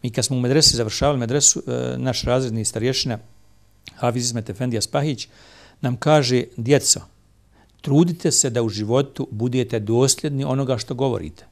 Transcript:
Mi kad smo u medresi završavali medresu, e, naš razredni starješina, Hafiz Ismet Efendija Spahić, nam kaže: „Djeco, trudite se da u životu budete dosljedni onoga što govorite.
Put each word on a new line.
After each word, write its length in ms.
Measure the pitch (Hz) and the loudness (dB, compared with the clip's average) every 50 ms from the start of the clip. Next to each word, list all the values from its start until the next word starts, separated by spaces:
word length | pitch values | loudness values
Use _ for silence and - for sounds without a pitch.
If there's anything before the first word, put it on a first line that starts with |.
Mi 80 | - 120 | -6 -4
kad 140 | - - 120 | -2 -2 -2
smo 120 | - 135 | 0 -2
u 40 | 127 | 0
medresi 360 | 123 123 135 156 151 - - | 0 2 4 6 4 4 4
završavali 420 | 117 117 107 - - 135 143 147 131 | 2 -2 -4 -2 0 0 0 0 0
medresu, 440 | 120 113 127 147 131 - - - - | -2 -2 0 2 2 2 2 0 -6
e, 280 | - 123 123 123 123 127 127 | -6 -6 -4 -4 -4 -6 -4
naš 240 | 127 131 120 - | -4 -4 -4 -4
razredni 420 | - 127 123 131 131 123 110 113 107 | -2 0 0 0 0 -2 -4 -4 -4
starješina, 540 | - - 110 110 127 131 - - 127 113 107 - - - - _ _ _ _ _ _ _ _ _ - - | -4 -4 -2 -2 -2 -2 -2 -4 -4 -6 -8 -10 -20 -20 -20 _ _ _ _ _ _ _ _ _ -20 -8
Hafiz 300 | - - 120 117 123 120 | -2 -2 0 0 0 -4
Ismet 260 | 123 117 117 104 - | -2 -4 -6 -6 -8
Efendija 300 | 98 98 127 127 117 107 | -6 -6 -4 -2 -2 -2
Spahić, 480 | - - - 143 143 156 135 107 - _ _ - - - - - - - _ _ | -4 -2 -2 -2 -2 -2 -4 -6 -10 _ _ -20 -20 -20 -20 -20 -20 -20 _ _
nam 160 | - 127 123 | -4 -4 -4
kaže: 480 | 110 - 151 156 151 135 120 127 123 - - - | 0 4 4 4 4 4 4 0 0 0 -2 -8
„Djeco, 440 | - 113 123 143 135 - - - - - - _ _ _ _ _ _ _ _ _ _ _ _ _ _ | -6 2 4 4 4 4 2 0 0 -2 -18 _ _ _ _ _ _ _ _ _ _ _ _ _ _
trudite 500 | - 147 135 151 180 175 165 - - 165 | -2 2 4 4 4 4 2 -2 -2 0
se 200 | - - 147 135 | 2 2 0 0
da 120 | 117 120 | 0 0
u 60 | 117 110 | -2 0
životu 600 | 98 104 107 104 120 135 139 139 - - 131 - | -2 -4 -2 2 2 2 2 0 -4 -8 -8 -8
budete 500 | - 104 117 127 123 131 120 - 123 113 | -4 -4 -2 0 0 0 -2 0 -2 -4
dosljedni 640 | 104 104 113 123 135 131 - - - 151 143 135 139 | -2 2 2 4 4 4 2 -2 -2 -4 -4 -4 -2
onoga 340 | 139 131 135 139 127 131 117 | -2 -2 -2 0 -2 -2 -4
što 160 | - - 135 | -4 -8 -4
govorite. 500 | 123 139 135 117 98 82 78 - - - _ | -2 -2 -2 -2 -4 -6 -10 -14 -16 -20 _